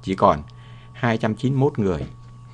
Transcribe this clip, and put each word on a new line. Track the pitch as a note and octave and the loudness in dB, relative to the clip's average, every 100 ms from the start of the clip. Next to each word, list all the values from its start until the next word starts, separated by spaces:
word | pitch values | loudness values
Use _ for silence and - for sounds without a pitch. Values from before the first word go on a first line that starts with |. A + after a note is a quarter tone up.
chỉ | - F#2+ | -6 4
còn | G2+ D#2 D2 - - - - | 4 4 -2 -16 -20 -20 -20
hai | - A#2+ A2+ | -4 -2 0
trăm | A2 G#2 | -2 -2
chín | B2+ | -2
mươi | C3+ | 2
mốt | C#3 - | 2 2
người. | G2 D#2 - - - - - | 0 0 -4 -12 -20 -20 -20